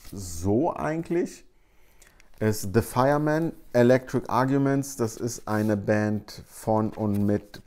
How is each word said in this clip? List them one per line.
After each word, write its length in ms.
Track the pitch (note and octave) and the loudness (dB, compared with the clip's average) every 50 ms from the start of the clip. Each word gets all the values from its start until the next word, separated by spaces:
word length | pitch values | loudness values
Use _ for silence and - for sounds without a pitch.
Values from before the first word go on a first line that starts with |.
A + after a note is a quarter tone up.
| - - | -20 -16
so 640 | - G2 G2 F2 E2+ D#2+ F2 G2+ G#2 A#2 D#3 F3 - | -14 -12 -10 -10 -8 -6 -2 0 0 0 0 -2 -2
eigentlich, 720 | - - D3+ D#3 E3 E3 - E3+ F3 - - - - - - _ _ _ _ _ _ - - _ - - - _ - - - - - | -4 -6 -4 -4 -6 -4 -4 -2 -2 -2 -4 -8 -14 -20 -20 _ _ _ _ _ _ -20 -20 _ -20 -20 -20 _ -20 -20 -20 -8 -2
ist 300 | G#2+ A2 G#2 F#2+ G2 G2 F#2 | -2 0 0 -2 -4 0 0
The 80 | A2+ | 0
Fireman, 720 | G#2 - - B2 B2+ C#3 D3 D3 D3+ D3+ D3+ D#3+ E3 D#3+ - - - - - | 0 2 0 2 4 4 4 2 2 0 0 0 0 -2 -6 -8 -12 -2 2
Electric 540 | A#2+ A#2+ A#2+ B2+ B2+ B2+ - - B2 - - | 4 6 6 6 4 2 0 -4 -4 -2 0
Arguments. 680 | - A#2 C3 C3+ C#3 C#3 C#3 C3+ C#3 C#3 C3+ - - | 0 2 2 2 2 2 2 2 2 0 -2 -4 -4
Das 200 | - A#2 A2 - | -4 -4 -4 -4
ist 300 | - - A#2+ A2+ - - | -4 -6 -6 -6 -6 -6
eine 300 | - G#2+ G#2+ G#2+ A2 G#2+ | -2 0 0 2 2 0
Band 680 | G2+ G2+ A2 G#2+ G#2+ G#2+ G#2+ G#2+ G#2 - - - - - - | 0 2 0 2 2 2 0 0 -2 -6 -10 -16 -18 -18 -18
von 420 | - - - - A2 G#2+ A2 G#2+ | -18 -10 -2 0 2 2 2 0
und 340 | - - G#2+ G#2+ G2+ G2+ G#2 | -2 -2 -2 0 0 2 2
mit 380 | G2+ G#2 G2+ - - - - - | 2 2 0 -2 -6 -20 -20 -20